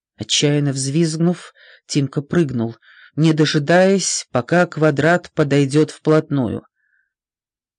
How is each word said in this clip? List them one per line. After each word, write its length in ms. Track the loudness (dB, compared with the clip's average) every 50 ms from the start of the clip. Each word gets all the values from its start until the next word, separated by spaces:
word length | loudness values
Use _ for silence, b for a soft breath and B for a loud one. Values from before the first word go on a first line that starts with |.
| _ _ _
Отчаянно 560 | _ -8 -4 -2 0 0 0 0 0 0 -2
взвизгнув, 800 | -4 -4 -6 -2 0 0 0 0 0 0 0 0 0 -2 -8 -20 b b b b b b b
Тимка 360 | _ -2 -2 -2 -2 -4 -8
прыгнул, 540 | -6 _ 0 0 0 0 -2 -4 -4 -6 -8 _ b b b b b b b
не 180 | 0 2 2 4
дожидаясь, 920 | 2 0 0 0 -2 0 2 2 4 4 4 2 0 -2 -4 -6 -6 -10 _
пока 340 | _ -6 -4 0 0 0 0
квадрат 640 | 0 0 0 0 0 2 2 0 0 0 0 -2 -6 _
подойдёт 560 | -4 -2 0 2 0 0 2 2 0 0 0
вплотную. 720 | -2 -6 _ 2 2 2 2 0 -4 -2 -2 -4 -6 -8 -12 _ _ _ _ _ _ _ _ _ _ _ _ _ _ _ _ _ _ _ _ _ _